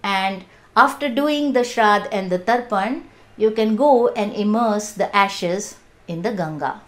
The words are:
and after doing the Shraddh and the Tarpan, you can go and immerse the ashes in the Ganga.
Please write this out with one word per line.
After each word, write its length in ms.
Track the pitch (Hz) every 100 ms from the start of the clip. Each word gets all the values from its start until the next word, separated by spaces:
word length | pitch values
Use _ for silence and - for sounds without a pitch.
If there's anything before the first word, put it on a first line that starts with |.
and 400 | 202 196 190 190 - - _ 220
after 320 | 269 - 285
doing 440 | 233 294 294 294
the 80 | 254
Shraddh 460 | 240 - 214 208 202
and 180 | 208 190
the 100 | 180
Tarpan, 640 | 180 240 240 196 208 302 - - - -
you 140 | 214
can 240 | 220 220 220
go 340 | 285 247 240
and 240 | - 208
immerse 580 | 208 208 220 226 208 208
the 240 | - 190 202
ashes 640 | 196 - 175 190 208 - _ _ -
in 160 | 170
the 80 | 196
Ganga. 500 | 202 160 151 135 -